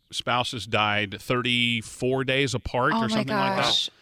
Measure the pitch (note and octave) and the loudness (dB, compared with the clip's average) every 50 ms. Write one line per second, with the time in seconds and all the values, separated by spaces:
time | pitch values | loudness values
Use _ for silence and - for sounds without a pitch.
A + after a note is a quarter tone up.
0 | _ _ - - - B2+ A#2+ B2 A#2+ - - A#2 F#2+ G#2+ A2 G#2 G#2 G#2 G#2 G#2 | _ _ -10 -4 -2 0 0 0 0 -2 -4 -8 -4 0 2 2 2 2 2 0
1 | G#2 G2 G2+ F#2+ - - B2+ B2 A#2+ B2 A#2+ A#2+ A#2+ A#2+ A#2 A2+ A2 - - - | -2 -2 -6 -8 -4 -2 0 0 2 2 2 2 2 2 0 -2 -4 -8 -6 -4
2 | B2+ B2+ C3 C3 C3 B2+ C3 C3+ C#3+ C3 A#2+ A2 - - - B2 B2+ D3 - A3+ | -2 0 0 0 0 0 0 0 0 0 -2 -4 -4 -4 0 0 2 2 2 2
3 | A3+ - A3 G#3+ G#3 C3 - G3 G3 G3 F#3+ - - - - - - - - _ | 0 0 0 0 0 0 0 0 0 0 0 0 2 2 2 0 0 -4 -8 _